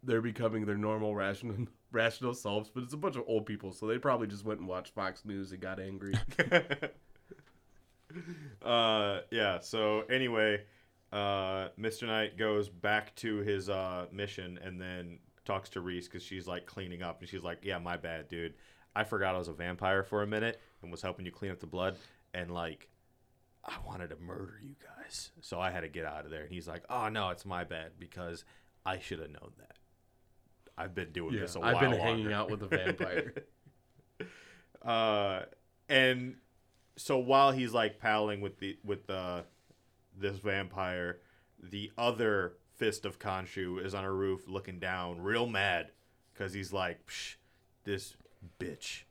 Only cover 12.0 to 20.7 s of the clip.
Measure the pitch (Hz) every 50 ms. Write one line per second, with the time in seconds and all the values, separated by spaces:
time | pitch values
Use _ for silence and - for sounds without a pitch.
12 | 123 113 110 110 107 104 - 87 110 110 107 104 104 92 90 87 - 104 107 107
13 | 107 - - - - 113 107 104 101 104 101 98 92 95 101 95 95 92 92 90
14 | 90 - 87 98 101 101 - - 92 90 90 - - 95 92 90 92 90 92 90
15 | 87 87 85 - _ _ _ _ _ - 101 95 95 - - 98 87 92 90 90
16 | 87 - - 90 - - 95 92 85 90 90 90 - - - - 95 90 90 85
17 | 90 87 85 - 90 90 - 95 82 87 85 85 - 98 95 87 85 87 87 85
18 | - 85 82 80 76 - 85 85 85 82 - - - - - _ - _ _ 104
19 | 107 104 117 101 98 95 92 92 87 82 80 73 85 87 90 90 104 95 95 98
20 | 95 - - 104 104 104 107 107 110 117 117 - - -